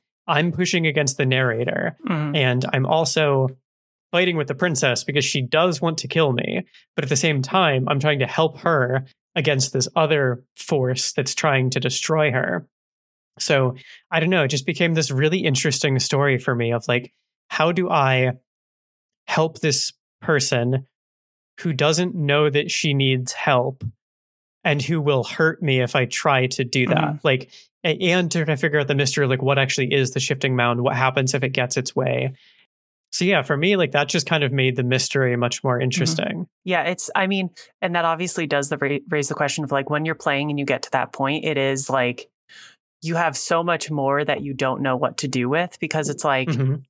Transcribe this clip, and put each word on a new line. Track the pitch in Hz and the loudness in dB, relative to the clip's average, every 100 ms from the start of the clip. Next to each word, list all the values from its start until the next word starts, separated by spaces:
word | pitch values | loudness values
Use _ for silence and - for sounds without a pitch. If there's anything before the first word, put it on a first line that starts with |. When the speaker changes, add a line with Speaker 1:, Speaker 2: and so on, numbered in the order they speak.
| _ _ - | _ _ -2
Speaker 1:
I'm | 156 170 | 0 2
pushing | 160 180 180 160 | 0 0 0 0
against | 147 139 - | 0 0 0
the | 131 | 2
narrator, | 131 127 113 123 - - - 262 | 2 2 0 -2 -2 -4 -6 -4
Speaker 2:
Mm-hmm. | 160 151 147 | -2 0 2
Speaker 1:
and | 131 123 - | 2 2 0
I'm | 135 135 | 0 2
also | 160 160 160 147 139 131 131 _ _ _ _ - | 2 2 2 2 2 0 -4 _ _ _ _ -4
fighting | 175 180 160 | 0 0 0
with | 139 | -4
the | 143 | -2
princess | 180 139 139 120 | 0 2 0 0
because | - 135 - | -2 -2 0
she | 143 | -2
does | 127 156 180 143 | 0 2 2 0
want | 165 160 | -2 -4
to | 131 | -2
kill | 165 147 | 0 2
me. | 120 - - - - _ - | 0 -2 -4 -8 -16 _ -6
But | |
at | 139 | -2
the | 139 | 0
same | 165 143 | 0 0
time, | 127 190 165 135 127 | 0 2 2 2 0
I'm | 139 | 0
trying | 151 143 | 0 0
to | 120 | 0
help | - 160 - | 0 0 0
her | 170 151 123 131 131 _ _ 175 | 0 2 2 -2 -4 _ _ -2
against | 151 135 131 | 0 0 0
this | 135 123 170 | -2 -2 0
other | 156 151 131 120 - - | 2 2 0 -2 -10 -10
force | - 147 127 127 - | -2 0 0 -2 -4
that's | - 139 - | -2 -4 0
trying | 156 135 127 | 2 4 2
to | 131 | 0
destroy | 131 - - 156 151 | -2 -2 -2 0 2
her. | 123 - 175 - _ _ _ _ _ _ - | 2 0 -4 -6 _ _ _ _ _ _ -6
So | - 139 127 127 - - - | 0 2 2 -2 -14 -20 -2
I | 165 | 0
don't | 165 | 2
know, | 180 | 2
it | 135 | 2
just | 139 131 | 0 -2
became | 165 170 | 0 2
this | 160 151 | 2 0
really | 135 151 180 | 2 2 2
interesting | 160 131 156 131 147 131 | 0 0 0 0 0 0
story | - 139 143 127 | 2 2 2 2
for | 139 120 | 0 -2
me | 117 | 0
of, | 117 - | -2 0
like, | 123 127 _ _ _ - | -2 -2 _ _ _ -6
how | - 160 | 0 2
do | 175 180 | 2 2
I | 160 135 131 127 127 _ _ _ _ _ _ _ _ - | 2 4 2 2 -2 _ _ _ _ _ _ _ _ -4
help | - 160 - | 0 0 0
this | 156 135 - - _ _ | 0 0 -2 -8 _ _
person | - 147 139 123 120 131 - _ _ _ _ _ _ - | 0 0 2 0 0 -2 -4 _ _ _ _ _ _ -8
who | 170 | -4
doesn't | 135 147 156 180 180 | 0 2 2 0 -2
know | 143 143 151 | 2 4 4
that | 139 165 | 2 -2
she | - 156 | -2 0
needs | 139 135 127 123 | 2 2 0 -2
help | - - 127 131 135 - - _ _ _ _ _ _ | -2 2 2 2 -4 -12 -14 _ _ _ _ _ _
and | 165 147 | -2 0
who | 131 165 | 0 0
will | 147 135 113 | 2 0 0
hurt | - 156 - | 0 0 0
me | 156 127 | 0 2
if | 123 143 | 2 0
I | 123 | 0
try | - 151 135 127 | 0 2 2 0
to | - | -2
do | 123 139 123 | -2 0 2
that? | 143 | 2
Speaker 2:
Mm-hmm. | 156 151 | 0 -2
Speaker 1:
Like, | 156 131 - - - _ | 0 0 -4 -20 -20 _
a-, | 170 151 185 | -4 -2 0
and | 180 170 | 2 0
to | 170 156 139 | -2 -2 0
figure | 160 147 | 0 0
out | 139 | 0
the | 139 | 0
mystery | 135 - 135 | 0 0 0
of, | |
like, | 131 | 0
what | 135 139 | 2 2
actually | 135 - 127 | 0 0 0
is | 139 127 | 0 0
the | 135 | -2
shifting | - 131 135 127 | -4 -2 0 2
mound? | 120 120 | 2 2
What | 127 131 | 0 2
happens | 131 135 131 | 0 2 0
if | 139 | 0
it | 131 | -2
gets | 131 123 - | -2 -2 -2
its | 131 135 | -2 -2
way? | 131 127 131 131 _ _ _ _ _ _ _ | 0 0 -2 -6 _ _ _ _ _ _ _
So | - 180 | -2 2
yeah, | 180 | 2
for | 160 143 | 2 0
me, | 180 196 | 2 2
like, | 147 | 2
that | 143 143 | 0 0
just | 170 - | -2 0
kind | 160 | 0
of | 139 | 2
made | 139 131 123 | 2 0 2
the | |
mystery | 123 131 - 139 127 120 | 0 0 0 0 2 2
much | 120 - | 0 -2
more | 135 123 | -2 0
Speaker 2:
Mm-hmm. | |
Speaker 1:
interesting. | 131 - 165 160 - 165 180 _ 185 | 0 0 -2 -2 -4 -4 -10 _ -4
Speaker 2:
Yeah, | 175 | -2
it's, | 147 180 - - | -2 -4 -4 -2
I | 190 | 0
mean, | 196 180 - - - | 0 -4 -8 -20 -6
and | 185 170 | -2 0
that | 165 | 0
obviously | 165 180 - 156 | 0 -2 -4 0
does | 143 143 | 0 0
the | 151 | -2
ra-, | 139 143 - | -2 -2 -2
raise | 151 139 | -2 -2
the | - | -2
question | 143 - | -2 -2
of, | 139 | -2
like, | 139 135 | -2 -2
when | 151 160 | -2 -2
you're | 156 | -4
playing | 160 139 147 | -2 -2 -2
and | 143 | -4
you | 139 | -2
get | 123 | -4
to | - | -2
that | 131 - | -4 -2
point, | - 135 151 156 | -4 -2 -2 -2
it | 139 | 0
is, | 135 135 135 | 0 -2 -2
like, | 135 123 123 - _ _ - - _ _ _ | 0 0 -4 -12 _ _ -20 -20 _ _ _
you | 160 170 | -4 -2
have | 165 131 | -2 -2
so | - 170 | -2 0
much | 170 160 - | 0 -2 -4
more | 147 135 143 | -2 0 0
that | 151 143 | -2 -4
you | 143 | -4
don't | 131 135 127 | -4 -2 -2
know | 139 127 | -2 0
what | 131 - | -2 -4
to | 139 | -4
do | 127 123 | -2 0
with, | 151 175 - | 0 -2 -6
because | 156 156 147 | -6 -4 -4
it's | 143 | -2
like, | 151 131 131 | 0 0 0
Speaker 1:
Mm-hmm. | 127 131 135 | -2 -2 -2